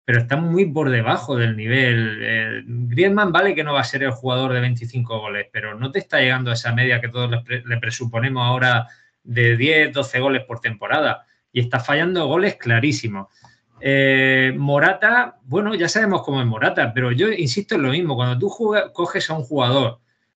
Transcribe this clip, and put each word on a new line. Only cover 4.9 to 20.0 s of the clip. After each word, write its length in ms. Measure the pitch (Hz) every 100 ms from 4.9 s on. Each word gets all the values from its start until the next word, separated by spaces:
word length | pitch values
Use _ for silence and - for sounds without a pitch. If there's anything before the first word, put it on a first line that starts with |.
| 127 120 110
goles, 280 | 107 104 -
pero 220 | 110 107
no 160 | 107 135
te 80 | 196
está 220 | - 151
llegando 300 | 127 127 127
a 40 |
esa 180 | 117 120
media 280 | 117 127 120
que 80 | 120
todos 220 | 120 123
le 100 | 117
pre-, 240 | 120 123
le 140 | 123 117
presuponemos 640 | 113 113 120 113 135 127
ahora 420 | 123 127 127 120 117 - _ _
de 320 | - 120 117 117
diez, 360 | 143 156 147
doce 280 | 131 123 123
goles 240 | 135 131
por 160 | - 117
temporada. 640 | 117 107 104 147 135 - - _ _
Y 100 | 123
está 200 | 120 127
fallando 460 | 120 147 175 180 143
goles 300 | 165 196 -
clarísimos. 720 | 120 117 147 123 113 98 101 _ - _ _ _
Eh, 760 | 139 139 135 135 131 131 131 139
Morata, 840 | 143 143 165 190 214 240 240 -
bueno, 320 | 131 165 208
ya 140 | 220 240
sabemos 340 | 220 214 180
cómo 180 | - 139
es 60 | 120
Morata, 460 | 113 151 180 123
pero 160 | 117 127
yo 160 | 123 208
insisto 440 | 190 147 202 196
en 80 | 185
lo 80 | 131
mismo. 240 | 151 175
Cuando 240 | 123 123 127
tú 100 | 196
juega-, 440 | - 214 208 -
coges 360 | - 175 190 -
a 40 |
un 80 | 160
jugador 580 | 131 147 123 135 127 120